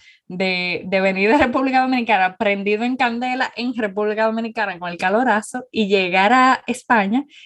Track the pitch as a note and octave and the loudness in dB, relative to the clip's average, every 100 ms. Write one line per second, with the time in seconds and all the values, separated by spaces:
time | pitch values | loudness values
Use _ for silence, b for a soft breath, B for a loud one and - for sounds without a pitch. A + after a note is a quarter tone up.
0 | b b - F3+ F#3+ F3+ F3+ F3 F#3 F#3+ | b b -14 -4 -2 -2 -4 -6 -2 0
1 | F#3+ F#3+ G3+ D4 C4 C4+ C4+ C4 C4 B3+ | 0 2 2 4 4 2 0 0 2 0
2 | A3+ G3+ F#3 F#3 G#3 G3+ G3 G#3 A#3+ B3+ | 2 2 2 0 -2 0 0 -2 -2 0
3 | B3 A#3 B3+ B3+ C4+ - A#3+ A#3 G#3 G3 | -2 -2 -4 -4 -4 -4 -6 -4 -4 -2
4 | G#3 G#3+ A3 A3+ A3+ A3+ G3+ F3 F3 F3 | -2 0 0 -2 -6 -4 -6 -6 -10 -4
5 | F#3 G#3 B3+ G#3+ - B3+ B3+ - G3+ G3 | 0 2 2 0 -2 -10 -6 -4 0 2
6 | F3+ F#3 G3 B3+ B3+ B3 - A#3+ - A#3+ | 2 2 4 6 4 2 -2 -8 0 2
7 | G3 A#3+ D4 B | 2 -2 -4 B